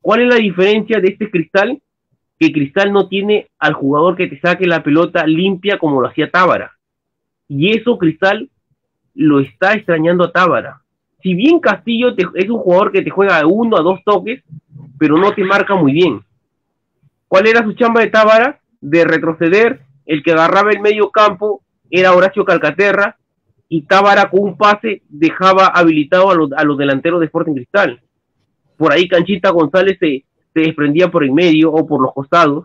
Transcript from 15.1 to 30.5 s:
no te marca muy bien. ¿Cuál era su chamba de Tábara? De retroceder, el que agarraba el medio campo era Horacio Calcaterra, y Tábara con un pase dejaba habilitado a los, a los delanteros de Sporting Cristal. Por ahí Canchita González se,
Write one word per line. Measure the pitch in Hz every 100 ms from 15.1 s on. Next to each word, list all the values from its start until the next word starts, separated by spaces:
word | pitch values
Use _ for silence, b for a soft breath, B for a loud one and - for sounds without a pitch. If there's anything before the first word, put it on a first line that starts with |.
| 156
no | 202
te | 208
marca | 190 202 190
muy | 196 147
bien. | 143 175 101 _ _ _ _ _ _ _ _ _ _ _
¿Cuál | 185 214
era | 233
su | 214
chamba | 190 233 233
de | 220
Tábara? | 220 214 220 247 294 _ _
De | 143 160
retroceder, | 165 160 160 160 170 190 233 262 _ _ -
el | 151
que | 151
agarraba | 160 165 185 208
el | 202
medio | 208 214 202
campo | - 208 185 208 202 _ _ _
era | 175 185
Horacio | 180 185 190 190
Calcaterra, | 170 151 151 202 196 202 - _ _ _ _ _
y | 165
Tábara | 143 190 202 202 196
con | 185
un | 202 180
pase | 208 208 220 202 _
dejaba | 147 160 - 185 190 185
habilitado | 165 175 156 143 185 190
a |
los, | 180 151
a | 139
los | 151 139
delanteros | 143 135 160 175
de | 156
Sporting | 165 160
Cristal. | 139 123 202 185 120 _ _ _ _ _ _ _ _
Por | 156
ahí | 147 180
Canchita | 180 175 196 196
González | 175 151 185 190 180
se, | 165 135 _ _ _